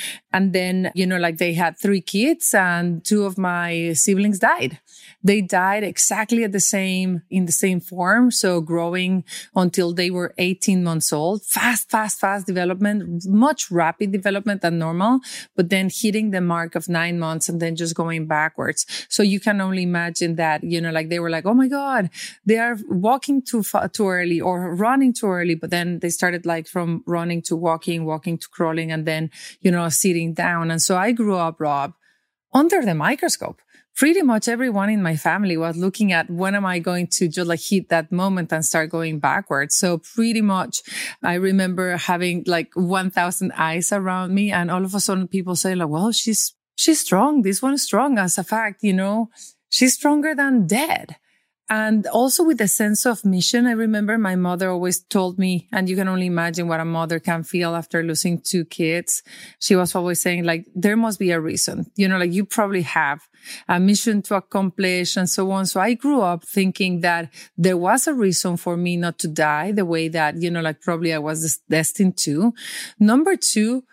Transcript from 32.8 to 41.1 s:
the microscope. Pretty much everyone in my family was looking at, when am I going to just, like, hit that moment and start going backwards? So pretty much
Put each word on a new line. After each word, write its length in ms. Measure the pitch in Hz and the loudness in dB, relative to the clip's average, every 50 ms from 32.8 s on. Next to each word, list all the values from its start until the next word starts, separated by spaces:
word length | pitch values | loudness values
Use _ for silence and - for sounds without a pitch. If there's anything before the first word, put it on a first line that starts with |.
the 140 | 254 196 165 | 2 2 0
microscope. 640 | 147 147 202 - - 359 320 - - - - - _ _ _ _ - _ _ - | 2 2 0 0 2 0 -2 -2 -2 -6 -10 -10 _ _ _ _ -20 _ _ 0
Pretty 260 | - 269 311 339 392 320 | 2 4 4 4 4 4
much 260 | 254 226 214 - 233 | 4 2 2 0 -2
everyone 400 | 233 233 262 247 202 196 196 208 | -2 0 -2 -2 0 0 0 0
in 120 | 220 208 | 0 0
my 140 | 180 160 160 | 0 0 -2
family 400 | 143 - 165 165 196 208 185 170 | 0 0 0 0 2 0 0 0
was 220 | 160 165 170 160 | 0 -2 -2 -2
looking 340 | 170 180 190 185 - 214 196 | -2 -2 -2 0 2 2 2
at, 180 | 175 165 156 - | 2 2 0 -2
when 240 | 175 175 190 190 202 | -4 -4 -2 -2 0
am 120 | 202 196 | -2 -2
I 140 | 185 180 175 | -2 -2 -2
going 280 | 165 185 175 180 175 - | -2 -2 -2 -2 -2 -2
to 180 | - - 190 160 | -2 0 0 0
just, 180 | 151 180 175 | 0 -2 -2
like, 140 | 170 170 160 | -2 -2 -4
hit 260 | - - 202 185 - | -2 0 0 0 0
that 240 | - 170 165 160 - | 2 0 0 0 -2
moment 400 | 175 180 190 196 190 185 165 - | -2 -2 0 0 0 -2 -2 -2
and 140 | 160 160 160 | -2 -2 -2
start 240 | - - 165 156 160 | 0 0 0 0 0
going 300 | 165 165 165 160 156 147 | -4 -4 -4 -4 -4 -2
backwards? 580 | 147 - 156 196 202 - 147 139 143 147 - | 0 0 0 0 -2 -2 -2 -2 0 0 0
So 220 | - 196 180 175 165 | 0 2 2 0 -2
pretty 420 | - - - 226 226 233 214 226 | -4 -6 -2 0 0 2 2 2
much 400 | 214 202 190 185 - 240 - - - - - - - - | 2 2 2 0 -2 -4 -6 -10 -10 -8 -10 -10 -10 -10